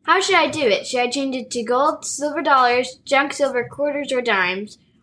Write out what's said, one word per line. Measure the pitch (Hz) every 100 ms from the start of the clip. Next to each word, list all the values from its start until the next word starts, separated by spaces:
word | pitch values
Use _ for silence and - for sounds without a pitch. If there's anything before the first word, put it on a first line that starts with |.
how | - 349
should | 381 359
I | 285
do | 311
it? | 254 196 -
Should | 247
I | 247
change | 277 269
it | 254 226
to | 240
gold, | 220 247 285 302
silver | - - 294 294
dollars, | 302 269 247 247 247 -
junk | - 277 285
silver | - 277 247 240
quarters | - 294 285 269
or | 254
dimes, | 240 202 180 190 208 - _ _